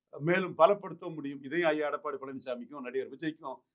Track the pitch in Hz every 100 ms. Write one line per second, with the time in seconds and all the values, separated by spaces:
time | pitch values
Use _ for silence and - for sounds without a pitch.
0 | _ 151 147 180 185 - 165 202 185 170
1 | 180 156 139 139 135 165 165 151 147 143
2 | 151 139 135 135 131 120 120 147 123 131
3 | 127 131 160 156 131 127 _